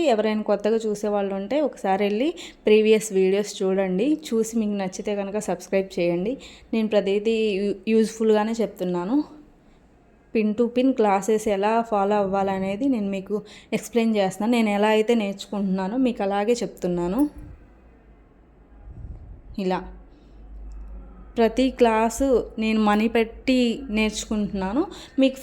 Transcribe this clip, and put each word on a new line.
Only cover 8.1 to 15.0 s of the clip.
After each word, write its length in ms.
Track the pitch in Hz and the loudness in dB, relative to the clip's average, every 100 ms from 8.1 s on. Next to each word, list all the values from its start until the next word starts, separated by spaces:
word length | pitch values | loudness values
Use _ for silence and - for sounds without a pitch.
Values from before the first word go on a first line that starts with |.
| - 220 214 214 226 | 2 2 4 2 -2
చెప్తున్నాను. 560 | 240 - 180 180 175 285 302 - - _ _ - _ _ _ _ _ | -4 -4 -4 -2 0 -2 -2 -10 -20 _ _ -20 _ _ _ _ _
పిన్ 180 | 233 214 208 | 0 0 0
to 80 | 240 240 | 0 2
పిన్ 160 | 269 262 | 2 2
క్లాసెస్ 480 | 214 196 190 214 220 196 | 2 2 2 0 0 0
ఎలా 160 | 208 226 233 | 2 0 0
ఫాలో 280 | 208 196 208 | 0 2 2
అవ్వాలనేది 600 | 196 196 196 190 190 202 277 | 0 0 -2 -2 -4 -2 0
నేను 160 | 240 202 196 | 0 -2 -4
మీకు 200 | 190 208 - - - 220 | -4 -6 -8 -18 -8 -6
ఎక్స్‌ప్లెయిన్ 360 | - 233 226 214 | -2 0 2 2
చేస్తున్నాను. 360 | 190 185 214 240 | 0 0 0 2
నేను 120 | 220 202 | 2 2
ఎలా 120 | 214 | 4
అయితే 160 | 220 | 4